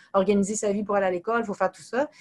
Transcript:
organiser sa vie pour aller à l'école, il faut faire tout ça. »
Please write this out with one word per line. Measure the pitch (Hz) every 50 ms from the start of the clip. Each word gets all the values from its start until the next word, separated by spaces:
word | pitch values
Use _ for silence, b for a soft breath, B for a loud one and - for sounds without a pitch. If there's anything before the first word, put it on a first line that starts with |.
| b b -
organiser | 196 190 190 208 202 202 190 220
sa | 208 - 208 196
vie | 208 214
pour | 196 202
aller | 202 196
à | 185
l'école, | 180 175 175 220 226 233
il | 220
faut | 202 190
faire | - 190 185
tout | - - - - -
ça. » | 240 294 294 B B